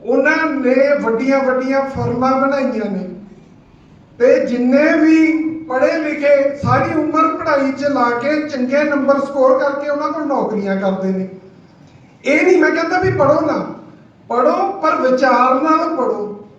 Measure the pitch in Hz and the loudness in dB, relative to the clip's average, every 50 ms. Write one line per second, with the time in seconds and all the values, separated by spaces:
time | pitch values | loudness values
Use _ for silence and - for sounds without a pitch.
0 | - 220 254 277 269 294 320 302 320 311 269 262 254 247 262 262 277 285 285 - | -2 0 0 2 2 2 2 0 0 -2 -2 -2 0 2 2 2 2 2 2 0
1 | - 220 226 - 262 269 277 269 254 254 254 254 254 262 269 269 269 269 - 240 | 0 -2 -2 -2 0 0 0 0 2 0 0 0 -2 -2 -2 -2 -2 -2 -4 -4
2 | 240 240 240 240 254 262 262 262 277 269 285 277 262 240 220 220 208 202 196 185 | -4 -4 -2 -2 0 0 0 2 0 0 0 0 -2 -2 -4 -4 -6 -6 -6 -6
3 | 180 180 180 - - - - - - - - - - _ _ _ - - - - | -8 -10 -12 -16 -18 -20 -20 -20 -20 -20 -20 -20 -20 _ _ _ -20 -20 -20 -20
4 | - _ - - 233 262 - - - - 240 247 247 254 262 285 302 320 330 320 | -20 _ -4 0 4 4 4 4 2 -2 -2 0 0 2 4 4 4 4 4 4
5 | 311 320 320 320 320 311 - - - - - - - - 254 262 - - 330 330 | 4 4 6 6 4 4 2 0 -2 -4 -6 -8 -10 -4 -2 0 0 2 0 0
6 | 302 302 294 - 285 285 - 277 277 277 - - - 196 254 277 - 330 320 311 | -2 -4 -4 -2 2 4 4 4 4 0 -2 -2 0 0 2 2 0 0 -2 -2
7 | 302 302 285 269 294 330 320 349 339 330 294 277 269 269 262 - 277 285 277 254 | -2 0 0 0 0 0 0 -4 -2 -2 0 0 0 -2 -2 -2 -2 -2 0 0
8 | 240 240 240 240 269 285 311 302 302 - 285 254 247 254 277 285 302 294 285 269 | 0 0 0 -2 -2 -2 -2 -2 -2 -4 -4 -4 -4 0 0 0 0 0 0 0
9 | 262 247 277 277 - - - 277 254 262 254 - 302 277 277 285 294 294 285 294 | 0 2 0 0 0 -4 -2 0 2 2 4 2 2 -2 -2 -4 -4 -4 -4 -4
10 | 302 294 320 320 302 269 269 262 - 202 208 196 196 196 196 190 202 190 190 185 | -4 -4 -4 -4 -4 -4 -2 -2 -2 -2 -4 -4 -4 -4 -4 -2 -2 -2 -2 -2
11 | 190 190 190 185 185 180 - - - - - - - - - - - - - - | -4 -4 -4 -4 -6 -8 -10 -18 -20 -20 -20 -20 -20 -20 -20 -20 -20 -20 -20 -20
12 | - - - - - - 285 311 359 359 349 311 311 311 320 330 330 - 359 370 | -20 -20 -20 -8 -2 0 0 2 4 4 4 4 4 2 2 0 -2 -2 -2 0
13 | 370 370 - - 285 269 302 320 311 302 208 190 175 - - - - - - - | 0 0 2 2 2 2 2 2 2 -2 -2 -4 -6 -8 -12 -16 -18 -20 -20 -20
14 | - - _ _ - - 233 240 262 - - 359 381 392 - - 311 311 - 285 | -20 -20 _ _ -12 -6 -2 0 2 2 2 0 -2 -2 -4 -2 -2 -2 -2 0
15 | 254 254 254 254 277 254 254 247 247 262 269 269 302 320 311 320 339 320 320 262 | 0 0 2 2 2 2 2 2 2 2 2 0 2 0 0 0 0 -2 -2 -2
16 | 240 220 214 208 208 202 - - - - - | -2 -4 -4 -4 -6 -10 -10 -14 -16 -20 -20